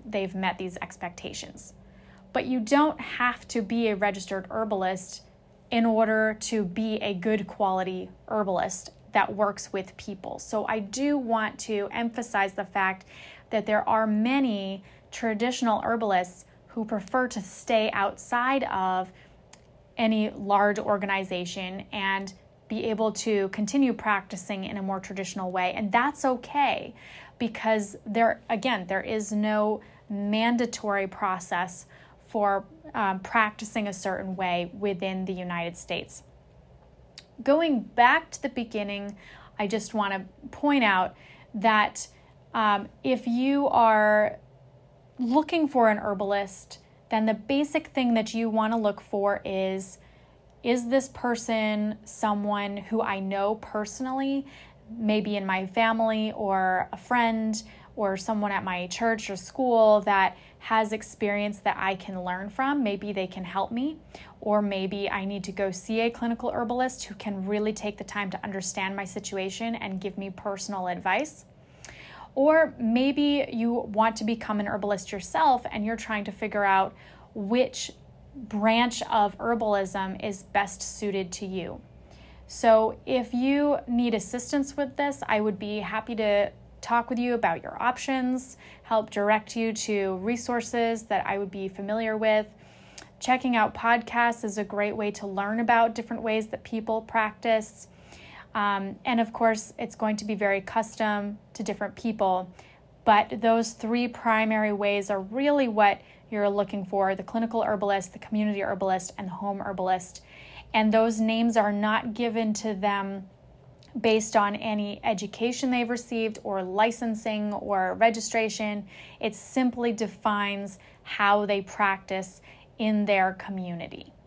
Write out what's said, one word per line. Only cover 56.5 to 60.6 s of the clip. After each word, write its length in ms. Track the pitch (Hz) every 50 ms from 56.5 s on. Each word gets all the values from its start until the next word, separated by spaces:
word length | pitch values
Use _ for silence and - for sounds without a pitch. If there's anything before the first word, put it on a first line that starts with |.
| 196 190 185 185 185 180 - -
a 40 | -
friend 640 | - - - 247 240 233 226 226 220 220 220 214 220 - - - - - - -
or 220 | - 208 196 190
someone 340 | 190 190 - 220 208 208 202
at 140 | 196 - 190
my 240 | 185 180 175 180 180
church 420 | - - 233 226 226 220 - -
or 60 | 196
school 640 | 180 - - - - 262 247 233 226 220 214 214 208
that 360 | 196 208 202 190 190 - - - - - -
has 340 | -